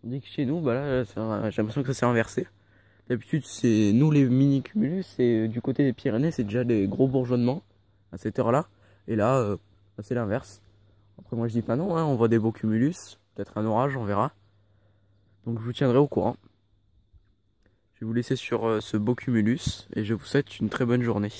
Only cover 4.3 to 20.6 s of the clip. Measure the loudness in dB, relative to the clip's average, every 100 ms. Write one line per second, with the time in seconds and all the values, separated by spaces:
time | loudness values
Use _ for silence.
4.3 | 4 4 2 -2 -2 -2 -2 -8 0 2
5.3 | 2 0 -2 -4 0 0 0 -4 0 -2
6.3 | -2 -2 -2 0 2 2 2 2 2 0
7.3 | 0 0 -2 _ _ _ _ _ -8 -6
8.3 | -2 2 2 0 _ _ _ -6 0 2
9.3 | 2 0 -4 _ _ _ -18 -6 -4 -2
10.3 | -4 -6 -20 _ _ _ _ _ -20 -10
11.3 | -4 -2 -2 -2 -2 0 0 0 2 4
12.3 | 4 2 -2 -2 2 0 -2 -12 -18 _
13.3 | -12 -10 -4 -2 0 0 -2 -4 -2 -2
14.3 | _ _ _ _ _ _ _ _ _ _
15.3 | _ -8 -8 -8 0 4 4 4 2 -2
16.3 | -4 _ _ _ _ _ _ _ -20 _
17.3 | _ _ _ _ _ _ _ -4 -4 -2
18.3 | -4 -2 -2 0 0 0 -2 0 -2 0
19.3 | 2 2 2 -2 -8 -8 -6 -4 -4 0
20.3 | -2 -2 -4